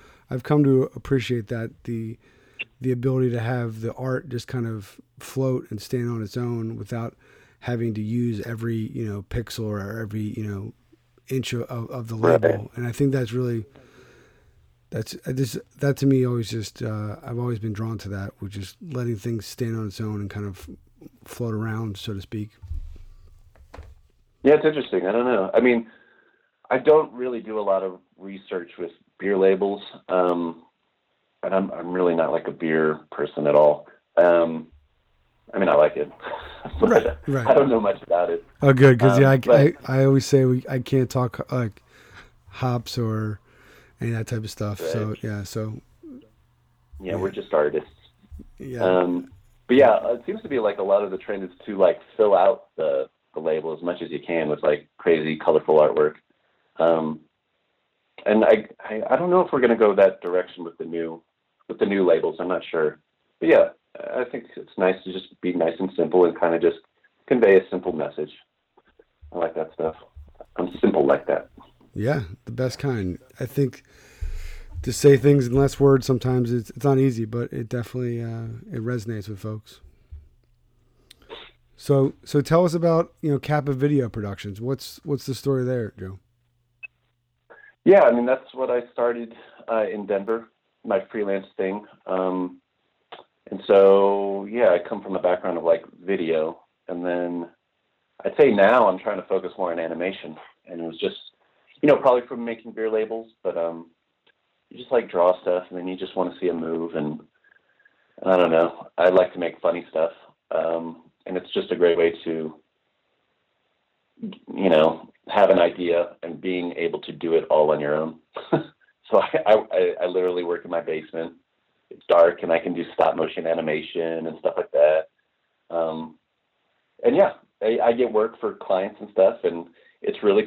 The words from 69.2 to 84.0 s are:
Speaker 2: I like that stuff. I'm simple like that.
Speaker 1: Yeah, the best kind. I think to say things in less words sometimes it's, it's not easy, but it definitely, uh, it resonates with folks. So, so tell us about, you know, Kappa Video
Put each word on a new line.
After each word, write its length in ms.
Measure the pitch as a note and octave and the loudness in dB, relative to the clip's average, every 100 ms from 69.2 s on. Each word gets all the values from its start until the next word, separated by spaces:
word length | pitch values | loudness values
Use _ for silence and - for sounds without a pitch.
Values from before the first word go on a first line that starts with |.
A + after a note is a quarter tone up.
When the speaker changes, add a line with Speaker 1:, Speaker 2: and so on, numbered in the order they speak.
| - | -14
Speaker 2:
I 60 | F2+ | -6
like 160 | E2 | -6
that 180 | D#2+ D#2 | -4 -8
stuff. 220 | - D#2+ - - - - _ - - | -4 -6 -6 -18 -20 -20 _ -14 -8
I'm 140 | F2+ - | -8 0
simple 240 | - D2+ C#2 | 2 4 4
like 200 | C#2 - | 2 0
that. 240 | - - - - _ _ | -4 -6 -20 -20 _ _
Speaker 1:
Yeah, 280 | - A2+ D3+ F2+ G#2+ - | -6 -2 -2 -4 -14 -12
the 60 | |
best 260 | A#2+ B2+ - | -6 -6 -4
kind. 400 | C#3 A#2 F#2 E2+ _ - | -4 -2 -4 -6 _ -12
I 80 | B2+ | -6
think 360 | - C3 - _ _ - - - - - - - - | -2 -2 -4 _ _ -20 -12 -8 -8 -10 -14 -14 -10
to 100 | B2 | -8
say 240 | - D3 C3+ | 4 6 8
things 300 | C#3 C#3+ A#2+ | 6 4 4
in 80 | |
less 240 | C3 C#3 - | 2 0 2
words 280 | C#3 C3+ C3 | 4 4 2
sometimes 460 | B2 B2+ B2+ A#2 | -2 0 0 0
it's, 180 | A#2+ G#2 | -2 -6
it's 140 | B2+ | -4
not 140 | C#3+ C3+ | 0 2
easy, 280 | C3+ A2+ A2 | 2 0 -6
but 260 | A#2+ A#2+ | -6 -8
it 160 | C3+ A2+ | -8 -8
definitely, 540 | B2 A2+ B2+ B2 A#2 | -8 -8 -8 -6 -6
uh, 260 | A#2 A2+ A2+ A2+ A3+ | -8 -10 -10 -14 -12
it 100 | B2+ | -8
resonates 460 | A2+ B2 G#2+ A2 G#2 | -6 -6 -6 -10 -10
with 120 | G2+ | -10
folks. 400 | G#2+ G#2+ - - - _ _ - - _ _ _ _ _ _ _ _ _ _ - - _ _ _ | -10 -10 -14 -20 -20 _ _ -20 -20 _ _ _ _ _ _ _ _ _ _ -20 -20 _ _ _
So, 380 | - C#3 C3+ - | 0 2 2 -2
so 160 | - D3 | -4 -2
tell 240 | C3 E3+ | 2 2
us 100 | F3+ | 2
about, 380 | E3+ E3+ E3 E3+ _ | 0 2 0 -2 _
you 100 | D#3 | -4
know, 80 | C3+ | -2
Kappa 340 | - D3+ C#3+ | -2 -2 -2
Video 360 | C3 D3 C#3+ | -2 0 0